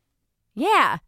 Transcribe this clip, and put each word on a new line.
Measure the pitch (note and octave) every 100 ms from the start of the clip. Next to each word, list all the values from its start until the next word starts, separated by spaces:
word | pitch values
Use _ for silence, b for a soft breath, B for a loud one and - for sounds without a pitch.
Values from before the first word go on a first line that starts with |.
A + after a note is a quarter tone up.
| _ _ _ _ _ G#3
Yeah, | E4+ G#4 G#3+ B2